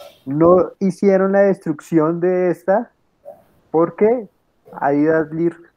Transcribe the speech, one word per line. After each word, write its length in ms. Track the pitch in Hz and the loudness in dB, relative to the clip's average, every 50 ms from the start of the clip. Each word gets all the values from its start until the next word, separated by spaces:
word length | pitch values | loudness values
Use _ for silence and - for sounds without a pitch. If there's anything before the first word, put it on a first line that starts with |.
| - - - _ - | -20 -20 -20 _ -12
No 480 | 131 135 147 165 170 180 185 175 - - - | -6 -2 2 4 4 4 4 2 -2 -6 -4
hicieron 540 | 196 190 175 - - 196 190 190 190 196 190 | -4 -4 -2 0 0 2 2 2 0 0 2
la 80 | 196 | 2
destrucción 760 | 202 196 185 190 - 170 151 - - - 175 160 151 156 170 170 | 2 2 0 -2 -4 -8 -8 -8 -8 -2 0 0 0 0 -2 -2
de 320 | 170 180 185 180 180 180 | -2 -2 -2 0 0 -2
esta 400 | 165 170 - - 190 220 240 - _ _ _ _ _ _ - - - _ _ _ _ _ _ _ | -2 -4 -2 -2 -2 -2 -2 -4 _ _ _ _ _ _ -20 -20 -20 _ _ _ _ _ _ _
porque 580 | - 156 165 165 165 - 208 214 233 262 214 185 _ _ _ _ _ _ _ - - | -2 0 0 0 0 0 0 0 0 0 -4 -12 _ _ _ _ _ _ _ -20 -12
Adi 320 | - - 139 143 143 147 | -6 -2 -2 0 0 2
Dassler, 500 | 156 160 160 160 151 156 160 170 170 165 - - _ _ | 2 0 0 -2 -4 -4 -4 -4 -4 -4 -6 -18 _ _